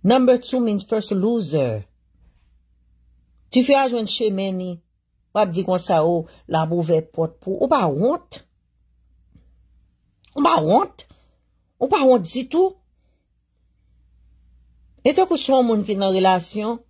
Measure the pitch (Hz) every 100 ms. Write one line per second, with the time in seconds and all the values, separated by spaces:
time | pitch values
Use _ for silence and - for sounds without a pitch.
0 | 185 262 254 247 - 254 233 202 - 220
1 | 208 196 208 233 165 151 127 107 98 _
2 | _ _ _ _ _ _ _ _ _ _
3 | _ _ _ _ _ 254 262 277 269 240
4 | 214 - 220 190 196 185 185 170 _ _
5 | _ _ _ 214 202 170 180 180 175 170
6 | 165 170 160 - - 160 160 170 165 160
7 | 160 - 160 - 185 190 262 285 175 139
8 | 233 339 _ - _ _ _ _ _ _
9 | _ _ _ _ _ _ _ _ _ _
10 | _ _ _ 285 285 330 156 226 392 -
11 | - _ _ _ _ _ _ _ 254 339
12 | 262 247 165 247 262 320 381 381 _ _
13 | _ _ _ _ _ _ _ _ _ _
14 | _ _ _ _ _ _ _ _ _ _
15 | 269 302 370 339 - 262 240 214 208 196
16 | 196 185 190 185 170 208 214 233